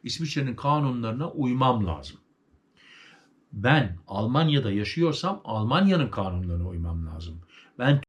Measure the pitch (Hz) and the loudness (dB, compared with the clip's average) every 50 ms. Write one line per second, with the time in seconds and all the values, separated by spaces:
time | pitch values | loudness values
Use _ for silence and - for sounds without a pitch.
0 | - 120 - - 165 147 - 147 139 131 117 - - 143 147 151 143 135 127 120 | -10 -10 -6 -6 -6 -4 -2 -2 -2 -2 -4 -2 0 0 2 2 2 0 0 -2
1 | 117 110 110 127 151 170 - 165 139 123 123 131 135 127 123 113 101 87 78 73 | -2 -4 -4 -4 -6 -6 -4 -2 0 0 2 4 4 4 4 4 2 0 -2 -4
2 | - - - - _ _ _ _ _ _ _ _ _ _ _ _ _ - - - | -8 -14 -18 -20 _ _ _ _ _ _ _ _ _ _ _ _ _ -20 -20 -20
3 | - - - - _ _ _ _ _ _ - 107 98 123 143 156 127 95 87 87 | -20 -20 -20 -20 _ _ _ _ _ _ -10 -2 2 4 4 4 4 0 -4 -8
4 | - - 98 98 110 113 127 147 165 156 147 143 127 107 98 101 104 - - 160 | -12 -8 -4 -2 -2 0 2 2 2 4 2 2 2 0 -2 -2 -2 -2 0 0
5 | 165 165 147 - - 185 202 208 - - 110 110 107 113 135 175 196 196 185 170 | 0 0 0 0 -2 -4 -4 -4 -6 -6 -4 -2 0 2 4 4 6 6 6 4
6 | 139 110 - - 98 95 90 90 92 90 87 85 87 90 90 85 82 85 82 82 | 2 0 -2 -4 -4 -2 -2 -2 -2 -2 -2 -2 -4 -4 -4 -4 -4 -4 -4 -4
7 | 82 78 80 80 82 82 80 82 - _ _ - - _ _ - 123 135 147 139 | -6 -6 -10 -10 -12 -12 -14 -16 -18 _ _ -20 -20 _ _ -2 2 4 4 2
8 | - | 2